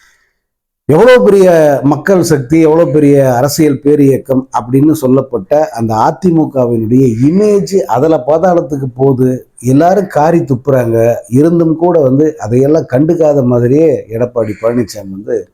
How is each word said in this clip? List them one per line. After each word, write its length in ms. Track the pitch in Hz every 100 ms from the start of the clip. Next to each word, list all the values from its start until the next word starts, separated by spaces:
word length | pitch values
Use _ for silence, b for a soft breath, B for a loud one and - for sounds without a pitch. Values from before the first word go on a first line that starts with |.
| _ _ _ _ _ _ _ _
எவ்வளவு 400 | - 156 240 247
பெரிய 560 | 202 196 185 165 151 135
மக்கள் 400 | 135 151 - 190
சக்தி, 380 | 160 147 123 160
எவ்வளவு 320 | 160 160 160
பெரிய 420 | 147 143 139 131
அரசியல் 460 | 120 139 156 151 131
பேரியக்கம் 600 | 143 147 139 131 - 131 131
அப்படின்னு 400 | 123 117 135 151
சொல்லப்பட்ட 760 | 151 127 131 - 117 92 147 156
அந்த 260 | 117 113
அதிமுகவினுடைய 1120 | 110 135 156 185 160 147 131 123 117 110 127 135 110
இமேஜ் 540 | 139 185 214 202 175 190
அதல 460 | - 117 156 160 147
பாதாளத்துக்கு 580 | 160 185 170 143 143 135
போகுது. 520 | 123 135 127 127 127 - _
எல்லாரும் 460 | 120 139 170 202 190
காரி 320 | 147 156 175
துப்புறாங்க. 760 | 135 120 143 131 117 113 117 110 -
இருந்தும் 480 | 123 165 170 165 160
கூட 240 | 175 165
வந்து 380 | 131 135 156 -
அதையெல்லாம் 480 | 107 123 139 160 -
கண்டுக்காத 560 | 127 156 170 151 143
மாதிரியே 640 | 123 120 120 143 160 117 -
எடப்பாடி 440 | 113 120 120 107 98
பழனிசாமி 480 | 113 120 113 107 98
வந்து 380 | 95 120 113 90